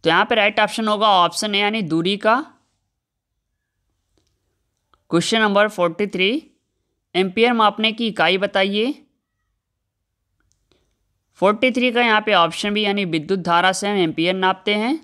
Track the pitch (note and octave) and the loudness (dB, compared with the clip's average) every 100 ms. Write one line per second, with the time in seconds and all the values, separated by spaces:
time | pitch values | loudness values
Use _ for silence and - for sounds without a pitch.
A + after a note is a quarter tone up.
0 | - E3+ A3 A#3 G#3 G#3 G#3+ - A3 G#3 | 2 2 2 2 0 0 -2 -2 -2 0
1 | G#3+ F#3+ F3 F#3+ G#3+ G3+ G#3 A3 E3+ D#3+ | 2 4 2 0 -4 -2 -2 -2 -2 -2
2 | E3+ G3+ G#3+ A#3+ D#4 _ _ _ _ _ | -2 0 0 0 -2 _ _ _ _ _
3 | _ _ _ _ _ _ _ _ _ _ | _ _ _ _ _ _ _ _ _ _
4 | _ _ _ _ _ _ _ _ _ _ | _ _ _ _ _ _ _ _ _ _
5 | _ E3 E3+ A3+ G#3+ G3 G#3+ G#3 F3 E3 | _ -2 0 0 2 2 0 0 -2 -2
6 | G#3 F#3+ F#3+ C#4 - _ _ _ _ _ | -6 -2 -2 -2 -8 _ _ _ _ _
7 | _ F3 F#3+ F#3 A#3 A#3 G#3 G#3 A3 A3 | _ -4 -2 0 2 4 2 2 -4 -2
8 | A3+ F#3 E3 F#3 G3 G3+ G3 G#3 A#3 D4 | -4 0 0 0 -2 -2 -2 -2 -4 -6
9 | _ _ _ _ _ _ _ _ _ _ | _ _ _ _ _ _ _ _ _ _
10 | _ _ _ _ _ _ _ _ _ _ | _ _ _ _ _ _ _ _ _ _
11 | _ _ _ _ F#3+ G#3+ B3+ B3+ B3 A#3 | _ _ _ _ 0 2 0 2 0 0
12 | A#3+ G#3+ G#3+ F#3+ E3+ E3 G#3 G#3 G#3 G3+ | 2 2 2 2 2 -2 -4 -2 -2 -2
13 | F#3+ D#3+ D#3 F#3+ E3+ E3+ F#3 F#3 G3+ G3+ | -2 -4 -2 -4 0 2 2 0 -4 0
14 | E3 D#3 E3 F#3+ F#3 F#3+ - G#3 A3+ D#4+ | 0 0 -2 0 0 -2 -2 -2 -2 -6